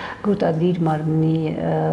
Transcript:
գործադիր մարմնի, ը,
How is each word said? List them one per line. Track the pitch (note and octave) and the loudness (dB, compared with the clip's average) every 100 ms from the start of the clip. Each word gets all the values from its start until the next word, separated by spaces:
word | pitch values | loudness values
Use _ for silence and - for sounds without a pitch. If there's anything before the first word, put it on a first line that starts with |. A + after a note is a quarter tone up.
| - - | -12 -4
գործադիր | G#3 G3 E3+ D#3+ F3 F3 | -2 0 0 2 0 2
մարմնի, | D#3+ D3+ D#3 D#3 D#3+ D#3+ D#3 | 0 0 0 2 2 2 0
ը, | - E3 D#3+ D#3+ | -2 -2 0 0